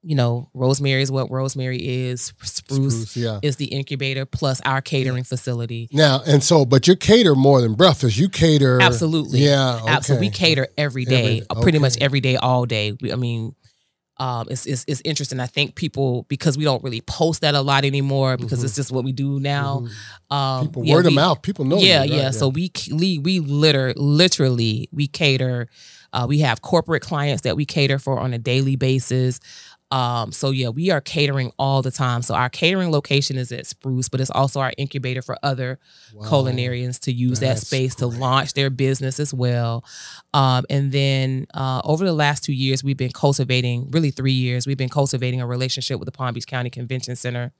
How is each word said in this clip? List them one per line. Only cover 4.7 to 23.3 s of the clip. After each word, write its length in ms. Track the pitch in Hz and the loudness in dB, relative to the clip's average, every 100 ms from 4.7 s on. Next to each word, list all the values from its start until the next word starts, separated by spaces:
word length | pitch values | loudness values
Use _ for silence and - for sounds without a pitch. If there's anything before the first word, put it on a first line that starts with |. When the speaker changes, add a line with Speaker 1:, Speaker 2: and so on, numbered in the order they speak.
| 135 | -2
Speaker 1:
catering 440 | - 139 131 127 | -2 -2 0 -4
facility. 680 | 127 127 - 120 117 117 117 | -4 -4 -2 -4 -6 -8 -4
Speaker 2:
Now, 300 | 139 151 135 127 | 2 4 2 4
and 160 | 143 | 2
so, 200 | - 165 | 6 4
but 240 | 127 135 170 | 6 4 6
you 80 | 185 | 4
cater 380 | - 226 196 | 6 6 8
more 260 | 135 135 139 | 6 6 6
than 140 | 117 | 4
breakfast. 420 | 107 180 143 127 104 | 4 4 6 0 2
You 140 | 190 | 0
cater 500 | - 160 151 135 127 | 2 4 6 4 6
Speaker 1:
Absolutely. 600 | - 120 165 160 147 131 | 4 4 2 0 0 4
Speaker 2:
Yeah, 420 | 143 139 131 120 110 | 4 4 2 0 0
Speaker 1:
Absolutely. 400 | 151 - 135 190 | 0 2 2 0
We 20 | |
Speaker 2:
okay. 80 | 104 170 | 2 2
Speaker 1:
cater 180 | 147 131 - | 2 0 -2
every 260 | 147 131 | -4 -2
Speaker 2:
Every 20 | 123 | 2
Speaker 1:
day, 340 | 127 110 107 | 2 2 -2
Speaker 2:
day. 60 | - | -4
Speaker 1:
uh, 100 | 110 | 0
pretty 180 | 170 156 | 2 4
much 140 | 135 123 | 2 2
Speaker 2:
Okay. 100 | 139 | 0
Speaker 1:
every 140 | 139 | 0
day, 140 | 131 127 | 0 0
all 320 | 123 127 120 | 2 0 0
day. 280 | 110 104 104 | -2 -4 -4
We, 100 | 123 | -6
I 40 | 117 | -4
mean, 400 | 120 117 113 139 _ _ _ _ _ _ | -4 -4 -6 -10 _ _ _ _ _ _
um, 280 | 131 120 117 | -6 -6 -4
it's, 160 | 131 - | -4 -2
it's, 180 | 127 - | -4 -2
it's 140 | 143 | -4
interesting. 360 | - 147 143 131 | -2 -4 -4 -4
I 80 | 123 | -4
think 260 | - 143 | -2 -4
people, 540 | - 151 135 135 123 - | -4 -6 -2 -2 -2 -4
because 260 | 135 160 135 | -2 0 0
we 80 | 151 | 0
don't 180 | 127 | -2
really 180 | 135 113 | -4 -8
post 400 | - - 165 160 | -8 0 0 2
that 140 | 151 143 | 0 0
a 60 | |
lot 220 | 139 139 | 2 2
anymore 540 | 139 139 139 135 131 127 | 2 0 0 0 0 -2
because 220 | 120 123 | -4 -2
Speaker 2:
Mm-hmm. 60 | 131 | -2
Speaker 1:
it's 80 | 143 | -2
just 160 | 131 | -2
what 140 | 131 127 | -2 -4
we 60 | |
do 280 | 131 139 139 | -4 -4 -4
now. 460 | 139 143 139 131 120 104 - - _ | -4 -4 -2 -4 -8 -12 -18 -20 _
Speaker 2:
Mm-hmm. 20 | 143 | -4
Speaker 1:
Um, 280 | 135 131 - | -2 -2 -4
Speaker 2:
People, 180 | 131 123 | -2 4
Speaker 1:
yeah, 80 | |
Speaker 2:
word 120 | 151 175 | 6 6
of 40 | |
Speaker 1:
we 20 | 139 | 4
Speaker 2:
mouth, 260 | 175 151 | 2 0
people 240 | - 196 135 | -4 -4 0
know 120 | 170 | 4
you, 80 | 185 | 6
Speaker 1:
Yeah, 120 | 165 | 6
Speaker 2:
right? 80 | 139 | 4
Speaker 1:
yeah. 40 | 151 | 0
Speaker 2:
Yeah. 120 | 135 | 2
Speaker 1:
So 180 | 127 139 | 2 2
we, 200 | 131 180 - | 0 -4 -6
c-, 160 | - | -6
we, 240 | 151 185 165 | -2 0 0
we 220 | 147 | 0